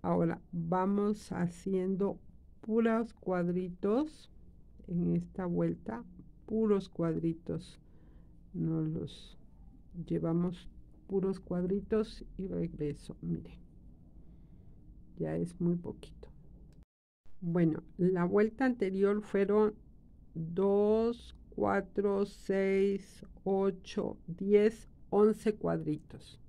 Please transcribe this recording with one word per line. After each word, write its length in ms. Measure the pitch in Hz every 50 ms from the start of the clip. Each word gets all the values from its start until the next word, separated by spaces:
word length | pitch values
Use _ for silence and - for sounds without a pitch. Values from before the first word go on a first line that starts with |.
Ahora 400 | - 180 170 180 170 165 170 - - -
vamos 800 | - 170 165 165 180 185 185 196 202 202 202 208 214 208 - -
haciendo 880 | - - 175 170 175 - - 196 196 185 180 190 196 185 202 196 - - - - - - - - - -
puros 520 | - 226 214 226 226 226 226 226 233 226 -
cuadritos 1160 | - - - 185 180 175 175 175 180 185 180 180 - - 202 214 254 302 311 - - - - - - - - - - - - - - -
en 280 | - 175 170 170 170 170
esta 300 | 170 175 175 - - 185
vuelta, 580 | 180 175 175 170 165 170 170 - - 226 240 240 - - - - - - - -
puros 420 | - 214 220 220 214 208 196 190 -
cuadritos. 880 | - - 170 165 160 165 165 165 165 160 - - 165 165 - - - - - - - - - - - - - - - - - - -
Nos 340 | 175 165 160 160 160 156
los 520 | 156 156 - - - - - - - - - - - - - - - - - - - - 175 160
llevamos 600 | - 170 165 160 165 165 170 175 180 175 - - - - - - - - - -
puros 340 | - 196 196 185 190 190 185
cuadritos 840 | - - 180 175 180 180 196 202 196 - 220 214 233 226 - - - - - -
y 80 | 185
regreso. 680 | 190 175 170 170 165 170 - 147 147 139 139 - - - -
Miren, 380 | - 170 170 160 - - - - - - - - - - - - - - - - - - - - - - - - - - - - - - - - - - -
ya 200 | 175 170 156 156
es 240 | 160 170 175 - -
muy 140 | 175 175 175
poquito. 540 | 175 170 - - - - - - - - - - - - - - - - - - - - _ _ _ _ _ _ _ _ - - -
Bueno, 420 | 185 170 170 180 170 160 151 - - - -
la 280 | - 175 180 190 175 175
vuelta 400 | 175 196 208 214 220 220 - 269
anterior 560 | 262 247 240 202 190 190 190 196 196 208 208
fueron 540 | 208 - - 196 196 196 202 214 214 214 214 - - - - - - - - - - - -
dos, 1000 | 165 165 160 170 180 190 196 202 202 208 208 214 226 226 233 240 233 - - - - - -
cuatro, 760 | - - 202 202 202 196 196 175 - - 196 202 202 196 202
seis, 1000 | 196 - - - - 190 196 196 196 196 196 196 202 196 196 196 - - - - - - - -
ocho, 720 | 190 196 190 196 196 190 190 - - - 214 - - - - -
diez, 640 | - 170 170 190 196 208 208 208 226 233 - - - - - - -
once 420 | - 202 214 220 214 214 - 226 214
cuadritos 880 | - - 170 170 165 160 156 151 147 - - - - - - - - -